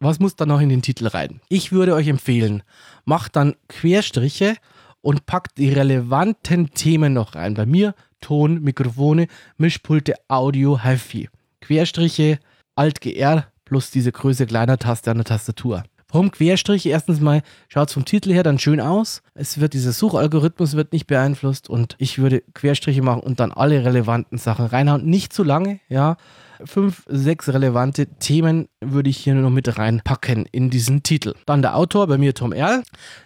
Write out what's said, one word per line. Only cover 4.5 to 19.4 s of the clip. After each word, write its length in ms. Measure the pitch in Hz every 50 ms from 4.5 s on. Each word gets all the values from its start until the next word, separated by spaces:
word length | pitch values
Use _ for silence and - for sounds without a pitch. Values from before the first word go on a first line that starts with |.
| 220 - _ _ _ _ _ _ - _
und 240 | - 143 143 143 -
packt 320 | - 185 185 - - - 135
die 100 | 139 135
relevanten 1000 | 139 139 135 139 135 127 120 120 131 143 180 220 214 _ - - 175 175 170 143
Themen 420 | - - - 151 165 156 156 143
noch 220 | 135 123 107 - -
rein. 180 | 78 85 101
Bei 140 | 107 110 107
mir 280 | 117 156 185 208 208 190 _ _ _ _ _
Ton, 400 | - - 151 147 151 151 170 165
Mikrofone, 640 | 151 139 127 - 127 123 113 135 143 151 151 165 170 170 - - - - _ -
Mischpulte, 560 | 156 170 - - _ - 156 151 143 151 131 - _ -
Audio, 540 | 135 131 127 139 139 135 135 139 143 120
HiFi. 460 | 110 127 131 120 - - - 113 - - _ _ _ _ _ _
Querstriche, 760 | - - 147 156 175 - - 170 170 165 - - 151 151 151 143 _ _ _ _ _ _ -
Alt 240 | - 147 156 143 -
G 140 | - 123 -
R 320 | - 135 143 160 160 143 - _ _ _
plus 260 | - 135 135 - -
diese 220 | - 135 120 123
Größe 340 | - - - 135 131 123 131
kleiner 320 | 110 113 113 117 123 131 123
Taste 320 | - 120 117 - - 113
an 60 | 113
der 80 | 117 113
Tastatur. 580 | - 113 104 - - 110 - - 123 104 90 107 - _ _ _
Warum 240 | _ - 160 190 196
Querstriche? 600 | - - 156 170 190 180 - - 202 190 - 170
Erstens 300 | 156 165 - - 170 147
mal 220 | 151 147 147 151 - - - _ _
schaut's 280 | _ - 143 147 - -
vom 100 | 139 131
Titel 280 | - - 208 - 190
her 120 | 175 180 180
dann 160 | 160 139 131
schön 200 | - 143 151 151
aus. 420 | 110 147 190 214 220 - - - _ _ -
Es 240 | -